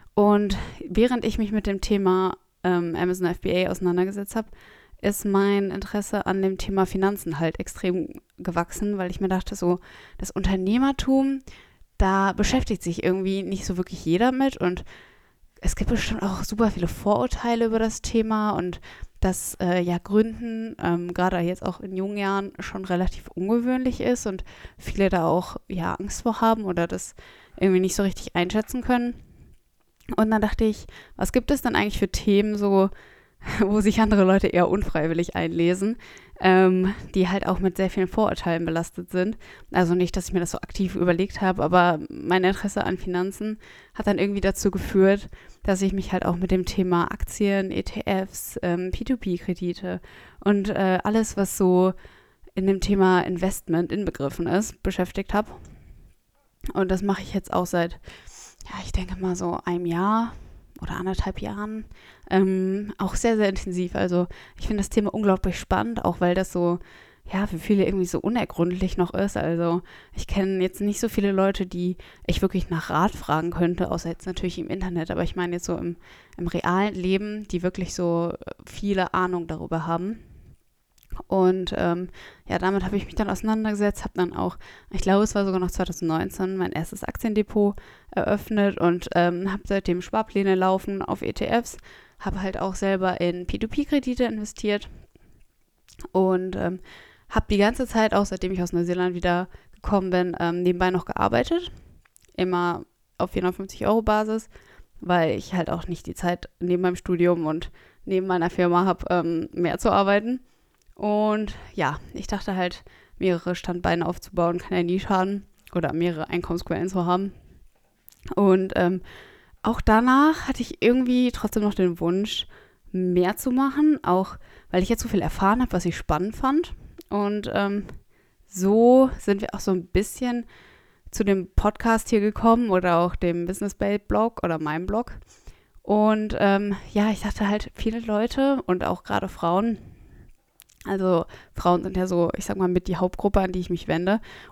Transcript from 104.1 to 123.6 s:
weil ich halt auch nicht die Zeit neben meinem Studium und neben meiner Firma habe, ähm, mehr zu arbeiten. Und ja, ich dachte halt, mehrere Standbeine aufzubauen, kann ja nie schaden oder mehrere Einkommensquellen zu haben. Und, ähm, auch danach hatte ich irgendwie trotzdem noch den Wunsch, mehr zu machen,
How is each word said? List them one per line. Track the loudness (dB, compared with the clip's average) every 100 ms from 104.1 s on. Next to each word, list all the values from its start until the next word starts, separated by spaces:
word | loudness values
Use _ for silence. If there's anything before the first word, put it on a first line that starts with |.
| 0 0 -4 -6 -20 -20 -20 -20 -10
weil | 0 2 2 0
ich | -4
halt | -4 -2
auch | -4 -6
nicht | -8 -10
die |
Zeit | -4 -2 -4 -8 _
neben | 0 2
meinem | 0 -2
Studium | -2 2 4 4 0
und | -4 -8 -14 -20 _
neben | -4 -2 0
meiner | 0 0
Firma | 2 2 4
habe, | 2 0 0
ähm, | 0 0 -2 -4
mehr | -2 -2 0
zu | 4
arbeiten. | 4 4 2 0 -4 -8 _ _ _ _ -6
Und | -2 2 2 0 -4 -8 -10
ja, | -4 -2 -4 -10
ich | -12 -6
dachte | -6 -4
halt, | -2 -2 -4 -16 -20 _ -2
mehrere | 0 0 -2 -4
Standbeine | -6 -2 0 2 0
aufzubauen, | -4 -6 0 0 0
kann | -2 0
ja |
nie | 0 0
schaden | 0 0 0 -4 -8 _ _
oder | -2 -2
mehrere | 0 0 -2 -4
Einkommensquellen | -4 -4 -6 -4 -4 -2
zu | -2
haben. | 2 0 -2 -8 -20 -20 -20 _ _ _ _ _ -6 4
Und, | 6 6 4 2
ähm, | 2 0 -6 -18 -20 -20 _ -4
auch | -2 0
danach | 4 6 6 6 6 4 -2
hatte | -4
ich | -6 2
irgendwie | 4 4 4 4 2
trotzdem | 0 -2 0
noch | 0
den | 2 0 2
Wunsch, | 0 0 -2 -6 -10 -16 -20 _ -8
mehr | -2 2 4 2 0
zu | 0
machen, | 2